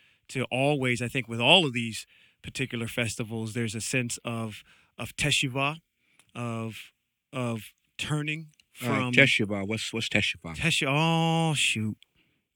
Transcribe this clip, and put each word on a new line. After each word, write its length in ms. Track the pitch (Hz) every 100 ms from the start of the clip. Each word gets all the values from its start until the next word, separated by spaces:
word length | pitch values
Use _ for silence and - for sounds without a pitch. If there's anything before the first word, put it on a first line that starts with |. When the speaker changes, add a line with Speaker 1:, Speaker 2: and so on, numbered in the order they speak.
| _ _ -
Speaker 1:
to 160 | 131 117
always, 560 | 123 143 147 127 120
I 60 | 120
think 200 | 131 110
with 120 | 117
all 260 | 123 185 147
of 80 |
these 320 | 120 117 107 - _ _ _
particular 440 | - - 127 117 113
festivals, 680 | - 113 - 107 113 110
there's 220 | 117 113 110
a 60 |
sense 360 | - 131 120 - 120
of, 380 | 113 113 104 - - _ -
of 180 | 117 -
teshuvah, 600 | 147 - 135 131 143 165 _ _ _ _ _ 120
of, 420 | 120 113 113 107 - _ _ _ _
of 300 | 135 120 113 - _ _ -
turning 500 | - 151 147 156 156 _ _ -
Speaker 2:
All 60 | 123
right, 80 | 135
Speaker 1:
from 140 | 123
Speaker 2:
teshuvah. 540 | 123 131 - 101 101 98
What's, 240 | 110 -
what's 160 | 113 -
teshuvah? 460 | 107 - - 85 78
Speaker 1:
Tesh-, 300 | 160 - 143
oh, 680 | 143 165 165 165 165 160
shoot. 440 | 139 - 113 107 - - _ _ _ _